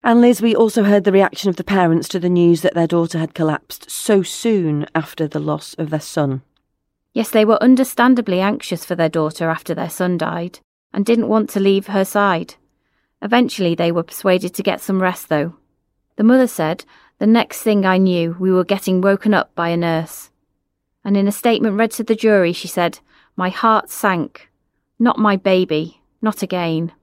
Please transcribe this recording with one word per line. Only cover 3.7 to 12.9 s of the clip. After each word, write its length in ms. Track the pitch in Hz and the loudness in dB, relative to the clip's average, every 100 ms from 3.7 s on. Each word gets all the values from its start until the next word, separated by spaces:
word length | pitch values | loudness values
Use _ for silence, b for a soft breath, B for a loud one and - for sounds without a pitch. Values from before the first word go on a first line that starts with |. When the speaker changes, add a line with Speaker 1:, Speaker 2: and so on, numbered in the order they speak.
| - - | -20 -14
Speaker 1:
so 320 | - - 202 | -8 0 0
soon 640 | 175 - 233 214 160 147 151 | 0 -4 0 0 0 -2 -4
after 340 | 160 156 - 151 | -6 -8 -6 -6
the 120 | 151 | -4
loss 340 | 151 151 - | -6 -6 -8
of 160 | - 156 | -10 -6
their 100 | 151 | -6
son. 440 | - - 143 131 _ _ _ _ _ _ _ | -6 -4 -2 -4 _ _ _ _ _ _ _
Speaker 2:
Yes, 180 | - 220 | -6 -2
they 120 | 226 | 2
were 180 | 214 226 | 2 4
understandably 800 | 240 254 254 - 247 247 214 180 | 4 4 2 2 2 2 0 0
anxious 460 | 196 - - 170 - | 0 -4 -6 -8 -6
for 100 | 175 | -2
their 140 | 160 | 0
daughter 400 | 165 151 160 165 | 0 -4 -2 -4
after 240 | 160 - | -4 -6
their 160 | 165 170 | -6 -6
son 280 | - 180 175 | -4 -2 -2
died 420 | 165 170 175 - _ _ _ | -4 -6 -8 -12 _ _ _
and 120 | 196 202 | -4 0
didn't 220 | 233 214 | 0 2
want 220 | 214 208 | 0 0
to 100 | 202 | 0
leave 280 | 196 196 196 | 2 2 0
her 180 | 196 190 | -2 0
side. 500 | 208 202 170 175 - _ _ _ | 0 0 0 -6 -16 _ _ _